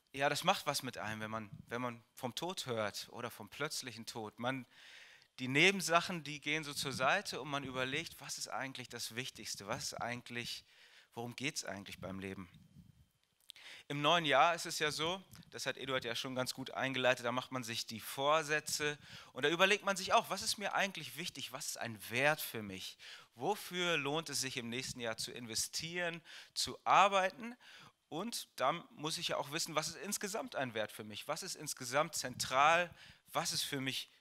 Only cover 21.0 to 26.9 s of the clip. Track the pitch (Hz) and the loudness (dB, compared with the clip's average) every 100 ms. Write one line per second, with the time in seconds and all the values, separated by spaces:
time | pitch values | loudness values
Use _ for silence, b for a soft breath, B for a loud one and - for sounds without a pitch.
21 | 135 127 180 - - 135 - - 117 101 | -10 -8 -8 -6 -8 -8 -8 -6 -6 -6
22 | 95 117 147 151 - 117 104 92 - - | -2 4 4 4 -2 -6 -6 -8 -10 -12
23 | B B B - 147 208 - 180 175 160 | B B B -4 -2 -2 -4 0 2 2
24 | 139 156 151 131 131 131 117 120 131 123 | 2 0 -2 -2 -2 -4 -4 -6 -6 -4
25 | 117 110 - - 120 110 - - 160 175 | -4 -4 -6 -8 -6 -4 -2 -4 -4 -2
26 | 170 165 B B B - - - 117 | -2 -4 B B B -4 -4 0 8